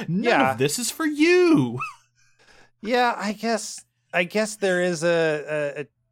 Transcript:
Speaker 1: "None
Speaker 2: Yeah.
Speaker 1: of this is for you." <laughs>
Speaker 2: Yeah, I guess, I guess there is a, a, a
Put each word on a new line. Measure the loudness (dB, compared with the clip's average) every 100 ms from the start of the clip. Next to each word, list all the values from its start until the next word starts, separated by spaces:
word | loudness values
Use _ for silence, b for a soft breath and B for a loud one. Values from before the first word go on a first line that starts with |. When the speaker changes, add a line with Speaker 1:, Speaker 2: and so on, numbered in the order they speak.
| -6
Speaker 1:
"None | -2
Speaker 2:
Yeah. | 2 2 2
Speaker 1:
of | 2
this | -2 -2
is | -6
for | -4 -4
you." | 2 4 6 6 4 2 -4 -10
<laughs> | -14 _ _ b b b b b _
Speaker 2:
Yeah, | -2 0 2 0
I | -6
guess, | -4 -4 -4 -6 -14 _ _ _
I | -4 -2
guess | 0 -2 -2
there | 0 2
is | 0 0
a, | 0 2 2 0 -4 -4 -4 -6
a, |
a | -12 _ _